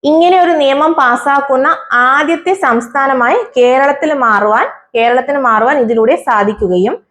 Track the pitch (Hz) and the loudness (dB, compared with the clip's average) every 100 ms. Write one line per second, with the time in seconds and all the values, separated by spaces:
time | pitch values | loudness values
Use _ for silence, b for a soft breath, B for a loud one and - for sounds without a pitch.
0 | 285 311 349 370 349 320 277 277 311 330 | 2 2 4 4 2 2 0 0 0 2
1 | 254 240 285 277 277 262 277 330 - 240 | 0 0 0 -2 0 0 0 -2 -4 0
2 | 247 277 302 339 359 370 262 233 240 277 | 2 0 0 -2 -2 -2 0 -2 -2 -4
3 | 269 269 240 339 466 254 247 262 277 285 | -2 0 0 0 -2 0 2 2 0 0
4 | 311 294 240 208 208 220 - - _ 233 | -2 0 0 0 0 0 -2 -8 _ -2
5 | 233 247 254 285 254 220 226 294 226 233 | 0 0 -2 -2 0 0 0 0 0 0
6 | 226 330 - 220 202 214 202 180 196 - | 0 0 0 0 0 -2 -2 0 -2 -4
7 | _ | _